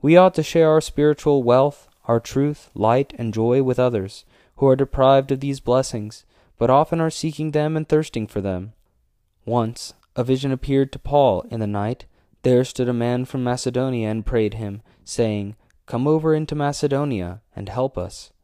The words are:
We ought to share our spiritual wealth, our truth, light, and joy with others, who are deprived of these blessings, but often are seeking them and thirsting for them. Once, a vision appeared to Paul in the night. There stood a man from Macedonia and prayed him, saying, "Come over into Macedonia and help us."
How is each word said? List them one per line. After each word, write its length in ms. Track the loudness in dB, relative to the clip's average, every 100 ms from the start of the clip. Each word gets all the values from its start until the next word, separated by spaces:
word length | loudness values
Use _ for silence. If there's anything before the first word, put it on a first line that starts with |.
We 140 | 6 6
ought 180 | 6
to 80 | 4
share 280 | -2 4 4
our 100 | 4
spiritual 600 | 2 0 2 2 2 2
wealth, 460 | 4 4 4 0 _ _ -2
our 140 | -2
truth, 500 | 0 -2 -2 -4 -14
light, 380 | -2 2 2 0 -4
and 160 | -6
joy 280 | 0 2 2
with 160 | 2 2
others, 460 | 0 0 -6 -12 _ _ _ 0
who 100 | 2
are 80 |
deprived 560 | 2 0 2 4 4 2
of 100 | -4
these 200 | -4 -6
blessings, 640 | 0 0 0 -6 -10 -14 _ _ _ _
but 120 | 2
often 300 | 4 2 0
are 100 | -2
seeking 400 | -2 -6 -4 -4
them 260 | -2 -2 -2
and 120 | 0
thirsting 380 | 0 0 -6 -6
for 140 | -6
them. 320 | -4 -6 -8 -16 _ _ _ _ _ _
Once, 500 | -4 -2 -2 -6 -16 -18 _ -8
a 80 |
vision 260 | -2 -2 -2
appeared 400 | -4 -2 0 0
to 60 | -4
Paul 460 | -2 2 4 2 -4
in 100 | -6
the 60 | -4
night. 400 | -4 -4 -6 -14 _ _ _
There 220 | 2 2
stood 240 | 2 -2 -2
a 60 |
man 320 | 0 -2 -2 -4
from 180 | -4
Macedonia 640 | -4 -2 -4 -2 -2 -2 -4
and 180 | -4 -2
prayed 280 | 0 0
him, 280 | -4 -10 -10 _ _
saying, 500 | -14 -2 -2 -2 -6 -12 _ _ _
"Come 220 | -4 0
over 260 | 0 2
into 200 | 0 -2 -4
Macedonia 840 | -4 -2 -2 0 -2 -4 -6 -10 _
and 140 | -14 -10
help 280 | -4 -4 -4
us." 340 | -10 -12 -20 _